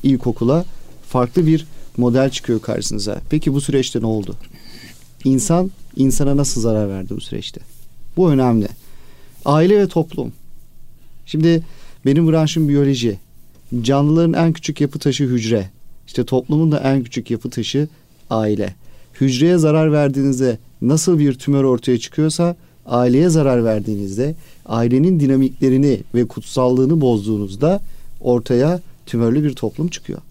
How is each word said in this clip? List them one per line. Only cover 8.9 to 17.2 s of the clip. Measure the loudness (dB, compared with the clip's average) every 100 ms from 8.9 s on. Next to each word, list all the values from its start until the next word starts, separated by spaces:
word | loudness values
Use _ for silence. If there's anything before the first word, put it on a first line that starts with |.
| -18 -18 -20 -20 -8
Aile | 0 2 4 4
ve | 2
toplum. | 0 -4 -4 -8 -10 -16 -18 -18 -18 -18 -18 -20 -18 -8
Şimdi | 0 2 2 0 -14 -18 -4 2
benim | 4 4
branşım | 4 2 2 2
biyoloji. | 2 2 2 0 -2 -10 -20 -20 -20 -8 -4
Canlıların | 0 2 4 4 2
en | 2 2
küçük | 0 -6 -4
yapı | -4 -2
taşı | -2 0
hücre. | 0 0 0 -2 -2 -12 -20 -20 -10
İşte | -6
toplumun | 0 -2 0 0 2
da | 2
en | 0 0
küçük | -2 -8